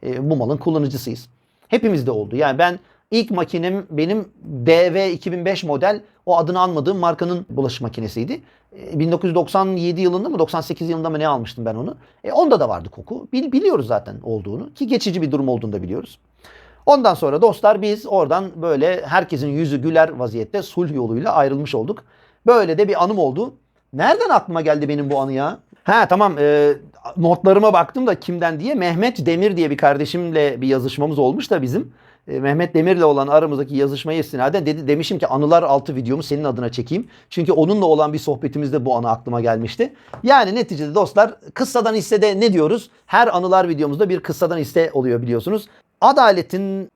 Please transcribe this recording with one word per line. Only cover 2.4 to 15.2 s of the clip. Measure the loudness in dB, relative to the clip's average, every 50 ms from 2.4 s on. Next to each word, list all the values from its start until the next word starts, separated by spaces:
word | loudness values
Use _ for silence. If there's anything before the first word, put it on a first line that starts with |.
| 0 0 2 2
ben | 2 2 0 -4 _ _ _ _ _ -2
ilk | 0 0 0 0
makinem | -2 -2 -2 -2 -4 -4 -2 -2 -4 -4 -6 -6
benim | -4 -2 -2 0 -2 -4 -6 -8 _ _
D | -16 -12 -10 0 4 6 6 6 6 4 2
V | 0 0 -2
iki | -2 -4 -6 -6
bin | -4 -4 -2
beş | -2 -2 -2 -2
model, | -4 -2 0 0 0 0 -2 -6 _ _ _ -2
o | 0 0
adını | 2 0 0 0 2
anmadığım | 2 2 0 0 -2 -2 -2 0
markanın | 0 0 0 0 -2 -4 -4 -4 -6 -6
bulaşık | -4 -4 -4 -4 -4 -6
makinesiydi. | -8 -8 -8 -8 -8 -6 -6 -6 -6 -6 -6 -10 -12 _ _ _ _ _ -20 -20
E, | -12 -6 -4 -2
bin | 0 0
dokuz | 0 0 0 0
yüz | 0
doksan | 0 0 0 0 0 0
yedi | 0 0 -2 -2 -2 0 0
yılında | 0 0 0 0 -4 -2
mı, | -2 -2
doksan | -2 0 -2 -4
sekiz | -6 -6 -8 -6 -6 -6
yılında | -4 -4 -4 -4
mı | -2 -2
ne | 0 0
almıştım | 0 -2 -4 -8 -10 -8 -6
ben | -6 -6
onu. | -6 -8 -10 -10 -14 _ _ _ _ -10
E, | -2
onda | 0 2 4 4 4 2
da | 2 0
vardı | -4 -6 -10 -12
koku. | -16 -16 -14 -14 -14 -14 -10 -6
Bil-, | -6 -4 -2 0
biliyoruz | 0 0 2 2 2 0 0
zaten | -2 -2 -4 -4 -6 -14 -12
olduğunu | -8 -6 -6 -6 -6 -8 -10 -10 -10 -12 -10
ki | -8 -4
geçici | -2 -2 -2 -2 -2 -4 -2